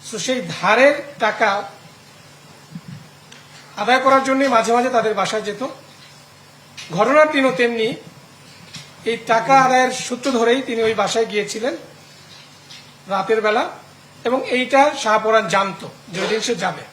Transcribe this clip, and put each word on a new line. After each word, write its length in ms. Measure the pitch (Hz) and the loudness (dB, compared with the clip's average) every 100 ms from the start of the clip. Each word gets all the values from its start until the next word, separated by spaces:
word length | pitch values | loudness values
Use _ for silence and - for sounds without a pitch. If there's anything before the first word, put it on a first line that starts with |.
| - | -12
So, 80 | 214 | -8
সেই 240 | 254 254 175 156 | -4 -4 -6 -4
ধারের 340 | 180 226 277 285 - - | 2 6 6 4 -6 -2
টাকা 440 | 214 208 220 202 - - - - - - - - - - - - - - - - - - - - - - | -2 0 0 0 -6 -18 -20 -20 -20 -20 -20 -20 -20 -20 -20 -20 -18 -20 -20 -20 -20 -20 -20 -20 -20 -6
আদায় 240 | 208 254 | 0 2
করার 240 | 269 269 | 4 2
জন্য 200 | 254 269 | 2 0
মাঝে 280 | 269 226 214 | 2 2 2
মাঝে 180 | 240 247 | 2 2
তাদের 240 | 240 214 | 0 0
বাসায় 280 | 202 185 214 | -2 -2 -4
যেত। 200 | 202 190 269 - - - - - - - - - - - - | -6 -8 -10 -12 -20 -20 -20 -20 -20 -20 -20 -20 -20 -20 -10
ঘটনার 400 | 160 233 294 302 | 0 4 4 4
দিনও 200 | 294 262 | 4 0
তেমনি 420 | 254 240 233 220 294 - - - - - - - - - - | 2 0 0 -4 -4 -14 -20 -20 -20 -20 -20 -20 -20 -20 -10
এই 120 | 220 226 | -6 -6
টাকা 440 | - 226 226 269 | 0 0 4 4
আদায়ের 320 | 254 254 254 | 6 4 2
সূত্র 380 | 254 - 240 277 | -2 -8 -6 -2
ধরেই 320 | 240 233 262 | 0 2 0
তিনি 200 | 262 226 | -2 -2
ওই 120 | 220 | -2
বাসায় 320 | 220 190 226 214 | 0 -2 -2 -2
গিয়েছিলেন 500 | 208 196 220 240 330 - - - - - - - - - - - - - | -4 -4 -6 -6 -8 -14 -20 -20 -20 -20 -20 -20 -20 -20 -20 -20 -20 -6
রাতের 320 | 190 190 220 | -4 0 0
বেলা 300 | 214 220 330 - - - - - | 2 0 -2 -10 -20 -20 -20 -8
এবং 240 | 240 262 - | -4 -4 -2
এইটা 420 | 254 247 269 294 302 | -2 2 4 4 2
শাহপরাণ 500 | 220 214 220 220 196 | 0 0 2 2 2
জানতো 400 | 196 196 165 - - - | -2 -2 -6 -16 -18 -12
যে 80 | 175 | -6
ওই 60 | 185 | -4
দিন 140 | 220 | -4
সে 140 | 262 | -4
যাবে। 280 | 190 185 147 - | -4 -4 -6 -16